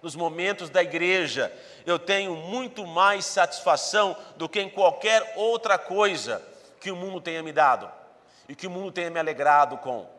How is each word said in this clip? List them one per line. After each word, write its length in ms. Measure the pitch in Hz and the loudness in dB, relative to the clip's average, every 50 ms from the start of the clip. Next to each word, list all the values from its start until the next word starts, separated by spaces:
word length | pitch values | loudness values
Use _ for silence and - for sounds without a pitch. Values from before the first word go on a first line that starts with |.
nos 140 | - 170 147 | -12 -12 -8
momentos 520 | 160 170 170 156 165 180 196 202 196 180 156 | -4 -6 -4 -4 -2 -2 -2 -2 -4 -8 0
da 140 | 139 185 | 2 2
igreja. 680 | 175 - 160 165 170 180 185 185 170 143 113 135 120 95 - - - - - - - | 2 2 0 0 2 2 2 2 0 0 -2 -2 -2 -2 -4 -12 -20 -20 -20 -12 -2
Eu 120 | 165 175 165 | 0 0 0
tenho 360 | 170 185 196 196 196 190 170 | 2 0 0 0 0 -4 -6
muito 500 | 160 160 175 208 254 254 240 247 214 202 | -8 -8 -6 -6 -6 -6 -8 -10 -12 -12
mais 400 | 170 165 170 190 202 202 196 - | -4 2 4 4 4 4 2 -4
satisfação 880 | - - 196 175 170 - - - 185 151 147 - - - 180 202 190 170 - - - - | -2 2 2 2 2 0 -2 2 2 2 2 0 0 2 2 2 2 0 -6 -12 -20 -12
do 120 | - 165 160 | -10 -10 -4
que 120 | - 214 | -4 -4
em 80 | 196 185 | -4 -4
qualquer 680 | - 196 196 175 180 180 - 214 220 220 214 - - | 0 4 4 4 4 2 0 2 2 2 2 0 -4
outra 420 | - 214 226 233 226 226 220 196 175 | -2 0 0 0 0 2 0 0 0
coisa 640 | - - 185 202 208 202 185 143 - 120 113 95 - - - - _ - _ _ | 0 -4 0 2 2 2 2 -2 -4 -6 -6 -6 -8 -14 -20 -20 _ -20 _ _
que 100 | - 190 | -12 -10
o 60 | 190 | -10
mundo 240 | 175 180 196 190 175 | -8 -10 -10 -10 -8
tenha 220 | - 175 165 160 | -8 -8 -8 -8
me 100 | 160 160 | -8 -4
dado 380 | 147 156 151 139 123 - - - - - - - _ _ _ _ _ _ _ - | 2 4 4 4 4 2 -2 -14 -18 -20 -20 -20 _ _ _ _ _ _ _ -20
e 80 | 147 | -16
que 100 | - - | -12 -12
o 40 | 185 | -10
mundo 200 | 175 180 196 190 | -10 -8 -10 -8
tenha 180 | - 175 175 170 | -6 -6 -6 -4
me 120 | 165 170 | -4 -2
alegrado 580 | 160 156 156 135 143 147 147 147 143 139 135 123 | -2 -2 -2 2 4 6 6 6 6 4 0 -10
com. 280 | - 131 123 110 90 - - | -8 -8 -8 -8 -8 -14 -20